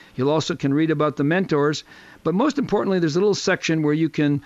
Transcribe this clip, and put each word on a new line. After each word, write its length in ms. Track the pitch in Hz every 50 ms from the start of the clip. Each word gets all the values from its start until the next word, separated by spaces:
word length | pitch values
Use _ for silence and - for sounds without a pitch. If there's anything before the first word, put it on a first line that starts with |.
| - - -
You'll 140 | - 127 143
also 260 | 151 160 151 - -
can 160 | - - 139 139
read 180 | 147 160 156
about 260 | 156 147 151 151 143
the 80 | - 143
mentors. 600 | 143 160 190 196 - 160 143 143 151 151 - - - - - - - - - -
But 120 | 160 165
most 240 | 190 262 311 - -
importantly, 420 | 233 - 196 214 - 196 190 185
there's 160 | 170 160 143
a 40 | 175
little 140 | 196 208 190
section 480 | - - 196 180 - - - 160 160 151
where 100 | 147 151
you 160 | 156 165 151
can 320 | - - 151 147 143 135 -